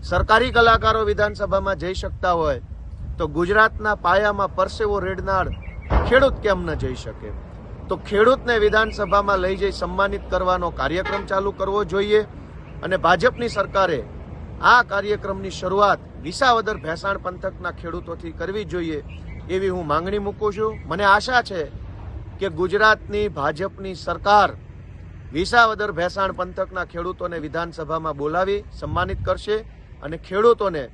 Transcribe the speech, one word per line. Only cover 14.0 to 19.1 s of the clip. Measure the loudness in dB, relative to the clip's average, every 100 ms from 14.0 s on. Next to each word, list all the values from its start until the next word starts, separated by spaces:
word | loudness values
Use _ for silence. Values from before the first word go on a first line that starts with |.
| -4 -12 -14 -14 -14 0
આ | 6 6
કાર્યક્રમની | 6 -2 -2 -4 -4 -6 -6
શરૂઆત | -6 -2 4 4 4 -2 -12
વિસાવદર | -10 0 4 4 2 -4
ભેસાણ | -6 -4 -4 -4
પંથકના | -6 -6 -8 -6 -10
ખેડૂતોથી | -8 -8 -8 -10 -10 -10
કરવી | -8 -6 -6 -4
જોઈએ | -6 -4 -6 -8